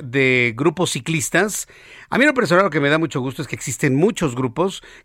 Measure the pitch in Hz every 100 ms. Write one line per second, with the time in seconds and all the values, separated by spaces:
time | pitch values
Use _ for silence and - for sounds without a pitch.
0 | 143 135 131 127 120 113 151 160 170 147
1 | - 160 - 165 208 - - - - -
2 | - 196 294 262 190 175 196 151 143 156
3 | 160 143 131 - 135 - - - 147 135
4 | 190 - 160 120 131 131 190 175 - -